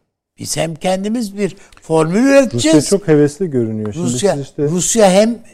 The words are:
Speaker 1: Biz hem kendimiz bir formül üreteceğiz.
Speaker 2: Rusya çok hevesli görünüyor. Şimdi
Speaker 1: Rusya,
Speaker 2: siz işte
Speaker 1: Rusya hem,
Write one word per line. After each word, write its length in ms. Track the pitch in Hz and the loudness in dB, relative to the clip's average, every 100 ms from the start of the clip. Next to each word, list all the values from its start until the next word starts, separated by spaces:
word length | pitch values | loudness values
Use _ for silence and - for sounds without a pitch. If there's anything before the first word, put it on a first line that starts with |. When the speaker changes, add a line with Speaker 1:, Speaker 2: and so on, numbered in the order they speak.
| _ _ _ - | _ _ _ -16
Speaker 1:
Biz 180 | - 147 | -8 -6
hem 180 | 160 160 | -6 -4
kendimiz 640 | 180 190 202 240 208 196 | -4 -4 -4 -6 -6 -6
bir 180 | 196 - _ _ | -6 -8 _ _
formül 420 | - 160 156 196 269 | -2 0 2 2 4
üreteceğiz. 520 | 277 240 120 311 156 | 4 4 0 2 2
Speaker 2:
Rusya 200 | 147 196 | 2 0
çok 100 | - | 2
hevesli 420 | 151 147 - 185 | 4 2 0 -4
görünüyor. 440 | 131 113 110 107 | -2 -2 -4 -6
Şimdi 120 | 151 175 | -6 -4
Speaker 1:
Rusya, 280 | 123 202 147 | -2 -2 -2
Speaker 2:
siz 60 | 135 | -6
işte 180 | - | -4
Speaker 1:
Rusya 480 | 147 175 - 226 196 | -4 -2 -2 2 4
hem, 280 | 185 220 226 - | 4 2 -2 -12